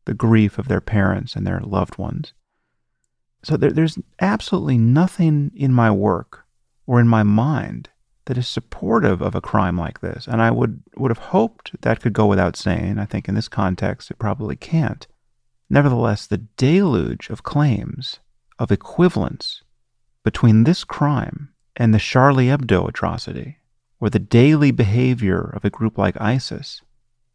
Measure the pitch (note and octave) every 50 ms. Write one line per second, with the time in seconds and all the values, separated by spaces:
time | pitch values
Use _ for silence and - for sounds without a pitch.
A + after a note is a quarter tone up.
0 | _ - - - - A2+ A2+ A2 G#2+ G2+ - - - - G2 F#2+ - - A2 G#2+
1 | F#2+ F#2+ F#2+ G2 A2+ A#2+ - G#2 F#2+ F#2+ F#2 F2+ - G#2 G2+ F#2 F#2+ - - -
2 | G2 - - - D3+ - _ _ _ _ _ _ _ _ _ _ _ _ _ _
3 | _ _ _ _ _ _ _ _ - - D#3 E3 - G#2+ - D#3 D#3+ D#3+ - -
4 | - - _ - F#3 F#3+ G#3 A3 - - - F#3 G3+ - C3 A#2+ A2+ A#2 B2 D3+
5 | F3+ F#3 - - F3 D#3+ D3+ D3 C#3+ C#3+ - - C#3+ C3+ B2+ A#2+ A#2 A2+ G#2 G2
6 | G2+ G#2 F#2 E2+ - - - - _ _ _ _ _ _ _ _ _ - B2+ A#2+
7 | A#2+ A#2 A2+ A2 G#2+ G#2 G#2 G#2+ A#2+ C#3+ D#3 A#2 - - A1 A#1 - - _ _
8 | _ _ _ _ _ - C3 B2+ B2 - - B2 - _ - - - F#3+ A3+ A3+
9 | F3 - F#2+ E2+ - F#2+ - - - - - G#2+ G2 F2+ F2 F2 E2+ D#2+ - -
10 | - F#2 - - - - A#2 A2+ A2+ A2+ A#2 A#2 B2 A#2 - B2+ - _ _ -
11 | C#3 B2+ A#2 - - - - F#3+ A3 A3+ - _ _ - - - - A#2 A#2 -
12 | - A#2+ G#2 - G#2+ G#2 G2+ F#2+ F2+ F2 - - - - F2+ E2+ - F2+ G2+ G#2+
13 | G2+ G2 - - - - G2+ G#2 A#2 - - - G#2 F#2 F#2 - G#2 F#2+ F#2+ -
14 | - - - - - G#2 G2+ C3 G#2+ A2+ - - - - - E3 D3+ - - -
15 | - _ _ _ _ _ _ _ _ _ _ _ _ _ C3 C#3 D3 C#3+ B2 A#2+
16 | A#2+ A2+ G#2+ G2+ - - G#2 - A2 - _ - B2+ C3 D#3+ F#3+ G3+ F3 B2 F#2+
17 | C#2+ A#1 A#1+ - - - A2 - - - - C#3+ D3+ D3 A2+ G2 A2+ - - -
18 | B2+ - - - _ _ _ _ _ _ _ _ A#2+ - G#2 - - - - -
19 | F3 F3+ - - F2+ - - - - - - - _ _ _ _ _ _ _ _
20 | _ _ _ _ _ G#2+ - - - A#2 G#2+ A2 A#2 C#3 F3+ - - - - -
21 | C#3+ C#3+ D3 B2 - - - - C#3+ - _ _ _ _ _ - A#2+ A2+ A2 G#2+
22 | - - - B2+ C3 C#3+ C#3 C3 B2+ B2 C#3 D3+ C3+ G#2+ - F2+ F2 - - -
23 | - F2 E2 - - - - - - - D3+ _ _ _ _ _ _ _ _ _
24 | A#2+ G#2+ - A2 F#2+ - - A#2 B2 C#3+ D#3 D3+ D3 C#3 B2 B2 B2 G2 G#2 A#2+
25 | B2+ B2+ B2+ A#2 A2+ F#2+ F2+ F2 F2 - - G2+ - G2+ - - A2 A2 - -
26 | G2 G2 F2 - A2 G#2+ B2 C3 - - - - C#3+ - - - _ _ _ _
27 | _ _ _ _ _ _ _